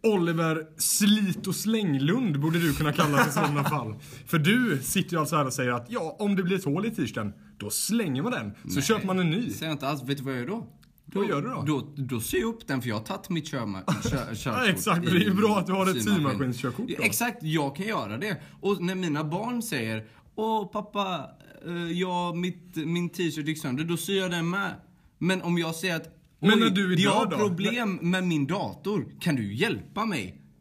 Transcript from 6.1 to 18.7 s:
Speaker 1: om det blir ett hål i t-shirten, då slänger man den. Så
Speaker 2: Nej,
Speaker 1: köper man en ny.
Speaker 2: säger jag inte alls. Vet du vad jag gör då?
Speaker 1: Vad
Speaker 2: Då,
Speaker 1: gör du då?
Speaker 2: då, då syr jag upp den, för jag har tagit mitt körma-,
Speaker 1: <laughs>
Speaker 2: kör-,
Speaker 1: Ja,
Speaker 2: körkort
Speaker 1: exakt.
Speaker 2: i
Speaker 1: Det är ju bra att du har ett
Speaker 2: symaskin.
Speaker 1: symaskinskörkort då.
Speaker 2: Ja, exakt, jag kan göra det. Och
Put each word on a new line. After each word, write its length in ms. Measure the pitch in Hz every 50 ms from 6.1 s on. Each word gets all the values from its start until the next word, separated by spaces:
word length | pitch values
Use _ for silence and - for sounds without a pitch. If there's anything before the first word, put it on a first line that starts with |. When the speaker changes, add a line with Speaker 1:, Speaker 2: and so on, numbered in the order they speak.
| - -
Speaker 1:
om 180 | 208 202 202
det 60 | 185
blir 140 | 190 170 196
ett 80 | 185 -
hål 220 | 147 139 180 208
i 40 | 233
t-shirten, 420 | 220 - 143 113 - 117 107 101 - - - - -
då 140 | - 101 104
slänger 520 | - - - - 208 233 220 165 127 131
man 100 | 160 247
den. 180 | - 139 110 101 101
Så 40 | - - - 92
Speaker 2:
Nej, 80 | 139
Speaker 1:
köper 240 | 143 - 220 208 208
man 120 | 185 185 185
en 120 | 180 165
ny. 200 | 156 214 247 -
Speaker 2:
säger 160 | - - 160
jag 80 | 160 156
inte 140 | 143 135 135
alls. 140 | 151 139
Vet 160 | 123 123 139 143
du 60 | 127
vad 80 | 135
jag 80 | 135 123
gör 60 | 123
då? 200 | 147 202 233 175 - - - - _ _ _ _ -
Speaker 1:
Vad 120 | - 196 208
Speaker 2:
Då, 60 | 214
Speaker 1:
gör 120 | 170 143
du 60 | 147 160
då? 140 | 175 - -
Speaker 2:
då, 260 | 147 151 131 - - -
då 240 | 143 135 120 127 113
syr 180 | 113 - - -
jag 100 | 226 226
upp 180 | 226 226 -
den, 160 | - 139 127
för 60 | 113 123
jag 80 | 107
har 60 | 107 110
tagit 240 | - 190 190 - -
mitt 160 | 180 160 147 -
körma-, 300 | - 131 117 104 98 95 92 - 160 101
Speaker 1:
<laughs> 80 | - -
Speaker 2:
kör-, 80 | 117 131 117 -
Speaker 1:
Ja, 60 | 113
Speaker 2:
körkort 340 | - - 131 156 247 254 208
Speaker 1:
exakt. 360 | 175 - - 214 175 170 175
Speaker 2:
i 60 | 170
Speaker 1:
Det 60 | 175
är 40 | 175
ju 140 | - 202 180
bra 240 | 190 220 208 214 196
att 80 | 165
du 60 | 165
har 100 | 185 190 190
ett 160 | 185 185 123
Speaker 2:
symaskin. 120 | 110 214 202
Speaker 1:
symaskinskörkort 720 | 175 147 135 135 135 139 127 120 113 - 127 - - 226 -
då. 60 | 214 -
Speaker 2:
Ja, 60 | 220
exakt, 380 | 214 208 - 240 240 233 -
jag 340 | 160 156 156 160 143 139 139
kan 100 | 143 196
göra 320 | 220 214 165 117 101 107 120
det. 180 | 190 214 180 - - - - -
Och 200 | - 196